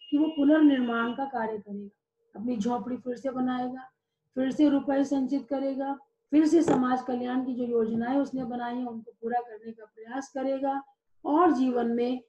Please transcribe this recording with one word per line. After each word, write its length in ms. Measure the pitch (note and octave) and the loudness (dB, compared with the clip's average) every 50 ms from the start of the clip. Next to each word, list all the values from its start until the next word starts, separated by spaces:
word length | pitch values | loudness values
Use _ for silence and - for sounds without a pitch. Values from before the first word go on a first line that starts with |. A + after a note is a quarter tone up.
| - - | -10 -2
कि 80 | D4 C#4+ | 0 0
वो 100 | D#4 D#4 | 0 0
पुनर्निर्माण 840 | D#4+ D4 C#4 C#4+ D#4 D#4+ D4+ C#4+ C#4 B3+ B3 A#3 A3+ A#3 A#3 B3 A#3+ | 0 2 4 6 6 8 8 6 6 4 0 0 0 -2 -2 -2 -2
का 120 | C4+ C4+ | -4 -6
कार्य 320 | C#4 C4 A#3+ A3 A3 A3 G#3 | -6 -4 -4 -4 -4 -6 -8
करेगा, 320 | - G#3 G3+ G3+ G3+ G3+ _ _ _ _ _ _ _ _ - G3+ | -10 -10 -12 -12 -12 -14 _ _ _ _ _ _ _ _ -14 -8
अपनी 180 | G#3 B3 B3 G#3+ | -4 -4 -4 -2
झोपड़ी 400 | - A#3+ B3 B3 - B3 B3+ A#3 | -2 -2 -2 -2 -4 -6 -8 -8
फिर 180 | - B3+ A#3+ | -6 -8 -8
से 140 | G#3+ C4 C4+ | -6 -6 -6
बनाएगा, 600 | B3 B3+ B3+ B3+ B3+ B3 B3 B3+ B3+ C4 - - _ _ _ _ _ _ _ _ - | -4 -2 -2 -2 -2 -2 -4 -6 -8 -10 -16 -20 _ _ _ _ _ _ _ _ -6
फिर 160 | B3+ C4 C4 | -4 -2 -2
से 180 | - - D4+ C#4+ | 2 4 4 4
रुपए 340 | C#4 C#4 - C#4+ C4+ C#4 C#4 | 4 2 0 0 0 0 2
संचित 440 | C4+ C#4+ C#4 C4 B3+ C#4+ C4+ - - | 0 0 -2 0 0 -2 -4 -4 -4
करेगा, 520 | C#4+ C4+ C4+ C4+ C4+ C4 C4+ C4+ C#4 - _ _ _ _ _ - | -4 -4 -2 -4 -4 -4 -4 -6 -6 -8 _ _ _ _ _ 2
फिर 140 | C#4 D4+ D#4+ | 4 4 4
से 180 | D4+ E4 E4 - | 6 6 4 4
समाज 380 | - - B3+ B3+ B3+ B3+ B3 | 4 4 2 2 2 0 -2
कल्याण 440 | - C4 B3 A#3+ B3 B3 B3+ C4 B3+ | -2 -4 -4 -4 -4 -2 -2 -2 -2
की 80 | C4 B3 | -2 -4
जो 100 | B3 B3 | -4 -4
योजनाएं 560 | A#3 A#3+ A#3 A3 A3+ A3+ A3+ A#3 A#3+ C4+ C#4+ | 0 0 0 0 0 0 -2 -2 0 0 0
उसने 240 | C#4 - B3+ C4 B3+ | 0 0 -4 -6 -6
बनाई 320 | A#3 B3 B3 A#3+ A#3+ A#3+ | -6 -6 -6 -6 -6 -6
हैं 100 | B3+ B3+ | -6 -6
उनको 260 | A#3+ A3+ A3+ A3+ - | -8 -8 -12 -14 -16
पूरा 280 | - _ A3+ A3+ A#3+ A#3+ | -18 _ -8 -4 -4 -4
करने 320 | A#3+ A#3+ A3 G#3+ A3+ A3+ | -4 -6 -14 -16 -16 -16
का 140 | A3+ A3+ G#3+ | -16 -16 -20
प्रयास 440 | - _ A3 A3 A3+ B3 C4+ C4+ - | -20 _ -20 -16 -10 -10 -10 -10 -8
करेगा 540 | - C4+ C4 C4+ C4+ C4+ C4+ C#4 C4+ C#4 C4+ _ _ _ _ _ _ _ - | -8 -4 -2 -2 -2 -2 -2 -2 -2 -4 -6 _ _ _ _ _ _ _ -4
और 260 | - D4 D#4+ F4+ F4 | 0 4 6 6 6
जीवन 360 | C4+ B3 C4 B3+ A#3+ A#3+ A#3 A#3 | 6 4 2 2 2 0 0 0
में 360 | A#3 A#3 A#3+ B3 B3+ B3+ - | 0 0 0 0 -2 -4 -8